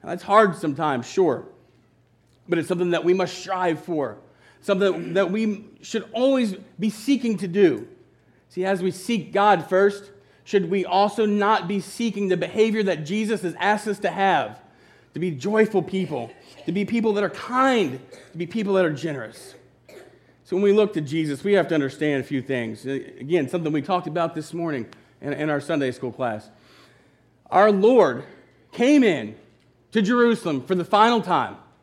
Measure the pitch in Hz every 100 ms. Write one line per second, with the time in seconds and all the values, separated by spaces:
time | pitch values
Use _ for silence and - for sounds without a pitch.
0 | - 180 - 202 214 156 156 135 156 135
1 | 120 - 175 120 - - _ _ _ _
2 | _ _ _ _ - 170 151 180 180 170
3 | 165 185 180 - 180 185 180 160 - 160
4 | 131 - - _ _ _ - 196 196 170
5 | 170 170 185 208 220 196 - - - 226
6 | - 226 262 269 226 190 - - 214 -
7 | - 277 233 196 185 180 185 117 - -
8 | _ _ _ _ _ - 185 196 185 180
9 | - 233 147 196 208 190 - 185 202 202
10 | - - _ _ - 208 175 196 170 180
11 | 202 208 214 208 202 214 175 202 - -
12 | 233 196 196 180 165 220 226 220 196 160
13 | 151 208 220 214 180 156 190 214 214 202
14 | 190 170 196 165 113 120 - _ _ _
15 | _ - 180 143 156 220 214 202 156 190
16 | 180 143 113 - - - - 175 202 233
17 | 226 202 196 - - 247 269 247 170 131
18 | - - - 165 170 220 202 190 175 147
19 | 160 139 110 - - - _ _ - -
20 | - _ _ _ _ 180 202 208 208 170
21 | 147 160 156 139 196 202 151 160 135 135
22 | 151 139 123 143 120 131 113 110 127 135
23 | - - 139 175 135 180 160 156 139 185
24 | 175 160 165 151 151 170 165 139 113 -
25 | _ _ 143 143 151 147 143 160 135 123
26 | 127 110 127 107 - _ _ _ - _
27 | _ _ _ _ _ 180 208 202 208 254
28 | 165 123 143 - _ _ _ - 254 294
29 | 233 151 104 110 _ _ _ _ _ 220
30 | 190 240 240 226 180 139 127 190 170 202
31 | 226 240 180 165 110 101 - _